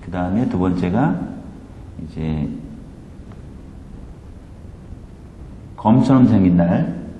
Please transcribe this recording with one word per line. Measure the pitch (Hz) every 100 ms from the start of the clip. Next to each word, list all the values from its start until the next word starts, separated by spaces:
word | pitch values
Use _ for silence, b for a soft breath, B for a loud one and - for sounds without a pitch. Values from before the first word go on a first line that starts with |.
그 | -
다음에 | 87 90 98 123
두 | 92
번째가 | 92 87 87 101 143 - - - - - - - - -
이제 | 80 78 80 78 71 - - - - - - - - - - - - - - - - - - - - - - - - - - - - - - - - -
검처럼 | 107 117 - 135 113
생긴 | 104 92 87
날 | 87 107 - - - -